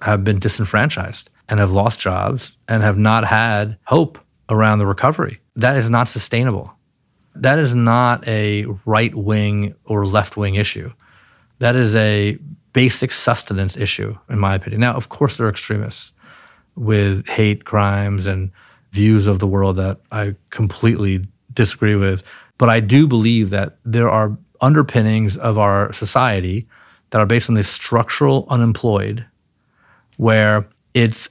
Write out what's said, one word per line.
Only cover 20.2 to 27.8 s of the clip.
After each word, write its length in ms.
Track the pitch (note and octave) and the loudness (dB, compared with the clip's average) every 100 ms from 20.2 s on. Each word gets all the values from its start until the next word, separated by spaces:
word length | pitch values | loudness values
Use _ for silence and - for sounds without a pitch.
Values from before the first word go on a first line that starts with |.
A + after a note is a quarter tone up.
| G2+ G2 - | -6 -8 -10
completely 760 | - G#2 - A2+ A#2 G2 F#2 G2 _ - | -4 -4 0 0 0 0 -2 -6 _ -8
disagree 420 | B2+ G#2 - A2 | -2 -2 0 0
with. 300 | G2+ G2 F#2 - - _ - | 2 0 -2 -8 -20 _ 0
But 140 | A#2+ | 2
I 100 | A2+ | 4
do 260 | G#2 C3+ D#3 | 4 4 4
believe 440 | A#2+ A2+ A#2 G2 | 4 2 2 0
that 280 | G2 F#2+ - | -2 -4 -8
there 260 | A#2+ A2+ A#2 | -4 0 2
are 260 | A2 G#2+ G#2 _ - | 2 0 -4 _ -2
underpinnings 760 | C3 D3+ C3+ A#2+ A2 A2 G#2+ F#2+ | 2 4 2 2 2 2 0 -2
of 220 | A2+ G#2+ | -2 2
our 340 | G2+ G2 G#2 | 2 2 -2
society 760 | - G#2+ B2+ B2+ G2 F2+ G#2 - _ _ _ _ | -4 -2 0 0 0 -2 -6 -8 _ _ _ _
that 100 | A2 | 0
are 60 | G#2 | 2
based 220 | A#2 - | 2 2
on 60 | |
this 140 | A2 F#2+ | 0 0
structural 800 | - | -6